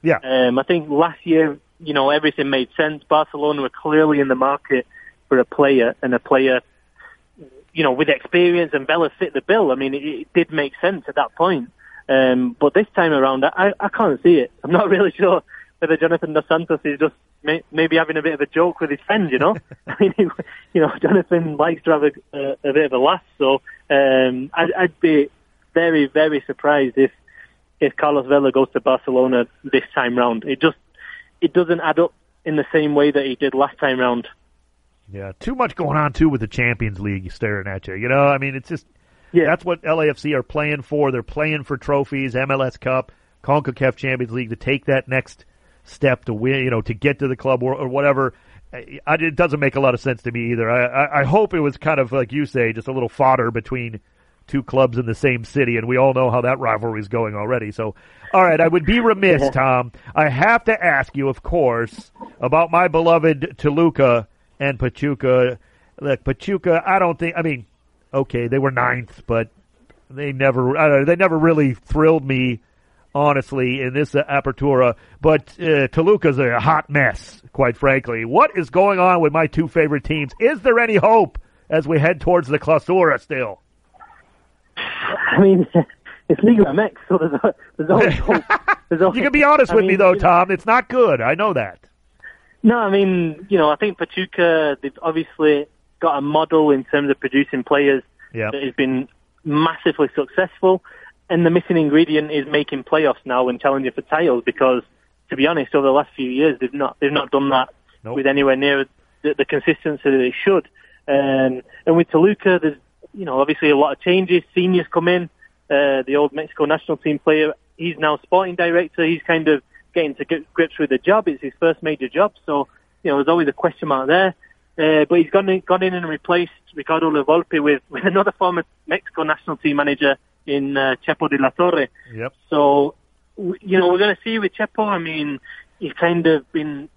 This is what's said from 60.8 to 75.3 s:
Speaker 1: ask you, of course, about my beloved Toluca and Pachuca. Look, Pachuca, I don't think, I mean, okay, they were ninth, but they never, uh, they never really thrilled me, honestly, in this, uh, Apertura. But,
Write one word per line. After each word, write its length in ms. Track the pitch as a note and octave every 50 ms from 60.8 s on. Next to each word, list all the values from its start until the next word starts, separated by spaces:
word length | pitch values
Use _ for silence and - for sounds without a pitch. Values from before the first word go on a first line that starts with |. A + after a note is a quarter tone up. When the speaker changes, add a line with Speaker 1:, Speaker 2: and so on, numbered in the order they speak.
| F3
Speaker 1:
ask 300 | F3 D3+ C#3 C3 - - C#3
you, 100 | C3+ C3+
of 140 | C3 - -
course, 680 | - - F3 D3+ B2+ A#2 A#2 A#2 A2 - - - _ _ - - - - _
about 320 | - B2+ C3+ D#3+ E3+ E3
my 160 | E3 E3+ F3+ F3+
beloved 680 | D#3 E3 E3 E3+ E3+ E3+ D3+ D#3+ D#3 C#3 C3 - - -
Toluca 680 | - D3 C#3+ D3+ E3+ E3 - - C#3 B2+ A#2+ A#2 G#2+ _ _ _ _ _ _ _
and 180 | C3+ C#3 C#3 A2+
Pachuca. 760 | B2+ A#2 - - C#3 C#3+ C#3+ - - C3 B2+ B2+ B2+ B2+ B2 A#2 _ _ _ _ _ _ _ -
Look, 240 | - C#3+ C3+ B2 _
Pachuca, 600 | - C3 - - - G3 F#3 - F3+ E3+ E3 -
I 140 | - F#3 G3
don't 180 | F#3+ F3 E3 -
think, 180 | E3+ E3 E3+ E3+
I 40 |
mean, 240 | E3 E3 D3 B2 A2+ _ _ _ _ _ _ _ _ _ -
okay, 340 | C3+ C#3 - - A#2+ A#2+ A#2
they 120 | A#2+ C#3
were 120 | C3+ C#3
ninth, 520 | C3 A#2+ B2 B2 B2 B2 A#2+ - - - -
but 240 | - A#2 A2+ A2+ A2 _ _ _ _ _ _ _ _ _ _ _ _
they 220 | C3+ C3 D3 C#3+
never, 460 | C#3 C3 C3+ C3+ B2+ B2+ B2+ B2 C#3 D#3
uh, 280 | D#3 D#3 C#3+ C#3 C#3
they 100 | C#3+ -
never 220 | E3+ F#3 F3+ E3 D#3+
really 360 | D#3 E3 E3 D3+ D3 C3+ B2
thrilled 520 | - _ - - D3 D#3 D#3+ E3 D#3+ C3+
me, 340 | C3+ C3+ B2+ B2+ B2+ A#2+ A2 _ _ _ _ _ _ _ _ _ _ _
honestly, 640 | C#3+ D3 D3 C#3+ C#3 B2+ - C#3 C3+ B2+ B2+ B2 C3+
in 120 | C3 B2+ C3
this, 220 | C#3 D3+ - -
uh, 80 | C#3+ C3
Apertura. 720 | - C#3+ C#3 - C3+ B2+ - C#3 C#3+ C3+ B2+ B2+ B2 A2+ - - _ - -
But, 280 | - E3